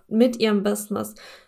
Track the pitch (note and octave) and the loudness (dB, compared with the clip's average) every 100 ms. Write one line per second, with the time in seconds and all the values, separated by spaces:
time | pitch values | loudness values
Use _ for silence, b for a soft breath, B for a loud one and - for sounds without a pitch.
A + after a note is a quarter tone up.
0 | - A3 B3+ A#3 A3 G#3 G3+ G#3 - G3+ | -4 2 2 2 0 0 0 -4 -4 -6
1 | G#3+ - B B | -8 -12 B B